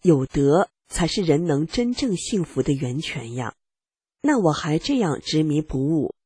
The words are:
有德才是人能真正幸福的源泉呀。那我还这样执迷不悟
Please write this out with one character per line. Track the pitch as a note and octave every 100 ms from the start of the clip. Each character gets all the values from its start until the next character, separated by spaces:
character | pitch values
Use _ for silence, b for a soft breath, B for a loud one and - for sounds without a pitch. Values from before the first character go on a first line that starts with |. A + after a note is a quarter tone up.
有 | F3+ D3 C3+
德 | - C#3 D#3+ G3+ _ _
才 | - F#3
是 | -
人 | E3+ D3
能 | F3 C#3+ D#3+
真 | - A#3+
正 | B3 C4 F3
幸 | - G#3 E3
福 | -
的 | C3
源 | C#3 C3 C3
泉 | - C#3+ A#2 A#2+
呀。 | A#2 - _ _ _ _ _ _
那 | C#4+ C#4
我 | F3
还 | C#3 E3 D#3
这 | - C#4
样 | F#3+ C3+
执 | - D3+
迷 | D#3 D3
不 | D3+ C3
悟 | C#3 D#3+ A2+ -